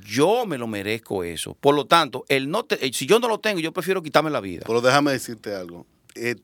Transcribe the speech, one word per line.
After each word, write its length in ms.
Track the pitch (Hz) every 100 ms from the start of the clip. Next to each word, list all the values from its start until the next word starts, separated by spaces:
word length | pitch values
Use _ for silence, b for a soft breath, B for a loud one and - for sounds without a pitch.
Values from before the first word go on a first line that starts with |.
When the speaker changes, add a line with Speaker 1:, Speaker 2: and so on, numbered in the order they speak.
Speaker 1:
yo 420 | 101 113 160 240 220
me 120 | 135
lo 80 | 113
merezco 560 | 104 98 113 - 95
eso. 320 | 87 80 -
Por 200 | - 143
lo 100 | 143 123
tanto, 380 | 170 139 - -
el 220 | 139 135
no 140 | 196
te-, 200 | 240 208
el, 80 | 135
si 140 | - 135
yo 140 | 220
no 80 | 240
lo 100 | 214
tengo, 220 | 214 190
yo 120 | 156
prefiero 300 | 180 170 185
quitarme 280 | 156 151 156
la 100 | 135
vida. 240 | 98 85 -
Speaker 2:
Pero 140 | 117
déjame 320 | 123 139 143
decirte 420 | 131 - 113 110
algo. 320 | 98 90 85 - _ _ 104
Eh, 180 | 117 107